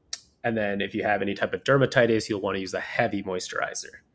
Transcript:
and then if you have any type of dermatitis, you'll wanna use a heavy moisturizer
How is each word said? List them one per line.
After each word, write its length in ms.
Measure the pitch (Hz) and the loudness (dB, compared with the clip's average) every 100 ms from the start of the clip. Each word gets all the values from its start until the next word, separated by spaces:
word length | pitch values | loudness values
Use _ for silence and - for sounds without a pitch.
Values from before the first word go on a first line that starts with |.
| _ - - _ | _ -14 -14 _
and 120 | 120 | -2
then 280 | 113 101 101 | 0 0 -2
if 120 | 101 | -2
you 80 | 104 | -2
have 200 | 107 101 | 0 0
any 100 | 101 | 0
type 220 | 98 110 | -2 -4
of 100 | - | -2
dermatitis, 640 | - 139 131 135 117 110 - | 2 4 6 6 4 4 0
you'll 140 | 101 | -2
wanna 160 | 98 95 | 0 -2
use 160 | 92 | -4
a 60 | 92 | -6
heavy 420 | - - 117 101 | -2 0 0 0
moisturizer 760 | 98 92 - - - - - - _ | -4 -4 -4 -6 -6 -6 -12 -16 _